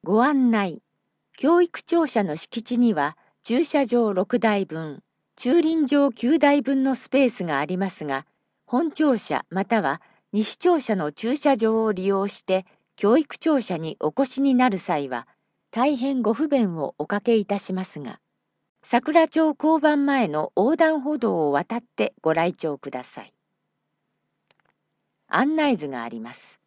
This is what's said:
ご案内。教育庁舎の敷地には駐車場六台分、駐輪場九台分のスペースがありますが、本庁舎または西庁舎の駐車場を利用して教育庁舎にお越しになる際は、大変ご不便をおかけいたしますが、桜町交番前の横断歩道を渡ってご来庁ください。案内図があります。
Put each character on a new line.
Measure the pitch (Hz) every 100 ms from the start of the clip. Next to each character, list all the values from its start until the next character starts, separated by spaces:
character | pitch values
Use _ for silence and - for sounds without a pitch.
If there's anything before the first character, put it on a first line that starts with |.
ご | - 214
案 | 262 285 254
内。 | 226 196 156 _ _ _ _ _ -
教 | 277 339
育 | 349 -
庁 | - 339 311
舎 | 233
の | 190 156
敷 | - 233
地 | 220 247
に | 240
は | 160 143 - _ _
駐 | - 240 320
車 | 294 262
場 | 240 220
六 | 185 196 240
台 | 220 208 185
分、 | 160 160 139 _ _ _ -
駐 | 247 339
輪 | 320 320 277
場 | 285 277
九 | - 240 311
台 | 285 285
分 | 277 269
の | 262 254
ス | -
ペ | 254 262
ー |
ス | -
が | 170 139
あ | 151
り | 180
ま | 196
す | -
が、 | 151 135 - _ _ _ _
本 | 240 330
庁 | - 302 226
舎 | - 147 -
ま | 180 -
た | 226
は | 151 156 _ _ _
西 | 208 214 -
庁 | 359 339
舎 | - 196
の | 151
駐 | - 226 294
車 | 294 262
場 | 220 220
を | 220
利 | 185 190
用 | 196 196
し | -
て | - 190 185 _ _ _
教 | 202 269
育 | 302 -
庁 | 320 285
舎 | - 170
に | 160 -
お | 156
越 | 196 269
し | -
に | 277
な | 254 254
る | 190
際 | - 156 139
は、 | 123 - _ _ _ _
大 | 226 277 269
変 | 269 262
ご | 220
不 | 226 302
便 | 277 202 165
を | 135 -
お | 151
か | 202
け | 240 226
い | 196
た | 202
し | -
ま | 185
す | 185 156
が、 | 135 - _ _ _ _ _ _
桜 | - 240 269 311 320
町 | 320 311 277
交 | 302 320
番 | 302 294 277
前 | 277 196
の | 151 151 -
横 | 220 330
断 | 320 311
歩 | 269 302
道 | 226 175 151
を |
渡 | 139 175 233
っ |
て | - - 208 _
ご | 160
来 | 160 170
庁 | - 160 139
く | 139
だ | 127
さ | - -
い。 | 98 _ _ _ _ _ _ _ _ _ _ _ _ _ _ _ _ _ _ _ _
案 | 170 277 311
内 | 294 214
図 | 147
が | 127
あ | 117
り | 117
ま | 113
す。 | - - _